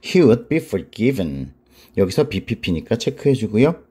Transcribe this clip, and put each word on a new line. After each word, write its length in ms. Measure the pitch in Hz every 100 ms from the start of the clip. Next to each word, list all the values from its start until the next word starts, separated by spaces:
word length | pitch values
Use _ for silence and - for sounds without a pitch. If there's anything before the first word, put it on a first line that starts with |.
he 200 | - 185 131
would 220 | 120 -
be 80 | 160
forgiven. 920 | - 95 73 - 120 131 80 67 65 - _ _ _ -
여기서 320 | 95 156 -
비피피니까 720 | 95 - 117 - 80 - 117
체크해주고요. 800 | - 135 143 117 107 107 143 170 _